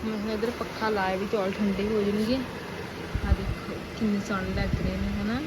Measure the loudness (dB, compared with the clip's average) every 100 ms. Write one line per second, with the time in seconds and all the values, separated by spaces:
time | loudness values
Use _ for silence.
0 | -2 -2 -2 0 -2 -2 -6 -2 0 2
1 | 2 0 0 0 0 2 0 2 2 2
2 | 2 2 2 0 0 -8 -8 -8 -8 -8
3 | -4 -2 4 4 2 -2 -4 -6 -8 0
4 | 2 2 0 -2 0 2 2 2 0 0
5 | 0 0 0 0